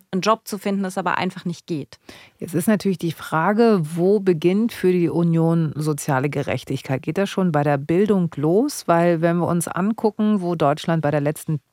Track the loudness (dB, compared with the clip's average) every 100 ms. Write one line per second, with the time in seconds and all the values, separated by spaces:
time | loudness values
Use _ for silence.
0 | _ -2 0 0 -4 -8 -4 -4 -4 -4
1 | -4 -4 -4 -6 -8 -8 -8 -8 -8 -16
2 | -20 -20 -20 -14 -6 -2 0 0 0 -2
3 | -4 -6 -4 -2 2 4 4 4 0 0
4 | 2 2 2 2 2 2 0 0 2 2
5 | 2 2 2 2 2 2 0 -2 -4 -4
6 | -2 0 0 -2 -2 -4 -4 -6 -4 -4
7 | -4 -2 -2 0 0 2 2 0 0 0
8 | 2 2 0 -2 0 2 0 -2 0 2
9 | 4 2 2 0 0 0 -2 -2 -2 0
10 | -2 0 0 0 0 0 2 0 0 0
11 | 0 0 0 -4 -4 -6 -6